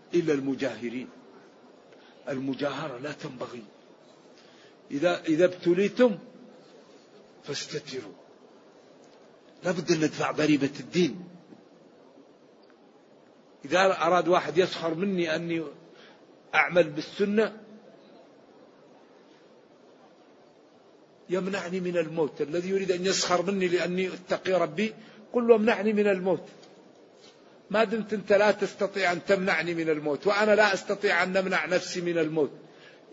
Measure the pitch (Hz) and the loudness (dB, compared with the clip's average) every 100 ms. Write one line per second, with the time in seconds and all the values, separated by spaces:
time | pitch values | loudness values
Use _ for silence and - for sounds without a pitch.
0 | - 175 160 143 135 127 135 110 120 120 | -4 -2 2 0 -2 -2 -4 -6 -8 -8
1 | 127 - - - - - - - - - | -12 -18 -20 -20 -20 -20 -20 -20 -20 -20
2 | - - - 135 135 123 143 135 151 123 | -20 -18 -10 -8 -6 -4 -6 -6 -10 -10
3 | 143 143 151 127 127 120 104 - - - | -12 -12 -12 -12 -12 -14 -18 -20 -20 -20
4 | - - - - - - - - - 139 | -20 -20 -20 -20 -20 -20 -20 -20 -10 -2
5 | 175 175 170 156 175 - 170 170 202 208 | 0 0 0 2 2 2 0 2 2 4
6 | 247 180 - - - - - - - - | 4 2 -10 -20 -20 -20 -20 -20 -20 -20
7 | - - - - - 139 - 151 - 131 | -20 -20 -20 -20 -12 -10 -8 -10 -10 -12
8 | 104 87 - - - - - - - - | -12 -18 -20 -20 -20 -20 -20 -20 -20 -20
9 | - - - - - - 170 165 151 165 | -20 -20 -20 -20 -20 -8 -4 -2 0 2
10 | 151 - 139 135 151 147 135 - 123 170 | 0 0 -4 0 2 2 2 -4 -6 0
11 | 165 110 - - - - - - - - | 0 0 -14 -20 -20 -20 -20 -20 -20 -20
12 | - - - - _ _ _ _ _ _ | -20 -20 -20 -20 _ _ _ _ _ _
13 | _ - _ _ _ _ 143 165 196 170 | _ -20 _ _ _ _ -2 2 4 4
14 | 156 180 160 180 - 151 180 - 165 165 | 2 2 4 2 2 0 0 0 -4 -2
15 | 202 185 170 160 170 165 151 - - - | -2 -2 -2 -2 -4 -6 -6 -12 -20 -20
16 | - - - - - 151 143 175 160 151 | -20 -20 -20 -20 -2 0 2 4 2 0
17 | 147 - 202 208 214 - - - - - | -8 -2 0 2 0 -2 -20 -20 -20 -20
18 | - - - - - - - - - - | -20 -20 -20 -20 -20 -20 -20 -20 -20 -20
19 | - - - - _ - _ _ - - | -20 -20 -20 -20 _ -20 _ _ -20 -20
20 | - _ - - - _ _ _ _ - | -20 _ -20 -20 -20 _ _ _ _ -20
21 | - _ - 175 185 196 175 185 180 175 | -20 _ -6 -4 -4 -6 -6 -6 -2 -2
22 | 156 165 147 - 143 165 180 196 190 180 | -2 -2 -4 -2 -4 -4 -2 -2 -2 -2
23 | 185 175 - 180 175 196 180 175 165 180 | 0 -2 0 0 0 0 0 0 0 -2
24 | 185 156 - 170 - 185 165 151 214 - | -4 -6 -6 -4 0 0 0 -2 -4 -4
25 | - - - 240 233 226 214 202 208 208 | -20 -20 -4 0 4 4 4 2 0 2
26 | 208 190 185 170 - - - - - - | 2 2 0 -2 -4 -20 -20 -20 -20 -20
27 | - - - - - - - 202 226 226 | -20 -20 -20 -20 -20 -20 -4 0 2 0
28 | 214 214 185 196 214 202 190 - 196 202 | -4 -4 4 4 6 2 -2 -4 -4 0
29 | 180 175 - 196 185 165 165 170 160 156 | 0 0 2 2 2 0 0 -2 0 0
30 | 151 139 180 202 214 208 214 190 - 196 | 0 0 2 2 4 6 6 4 -2 -2
31 | 208 175 185 185 190 180 156 175 - 180 | 2 2 2 0 0 0 0 -2 -2 -6
32 | 175 170 156 160 135 - - - - - | -2 0 0 0 -2 -4 -20 -20 -20 -20
33 | - | -10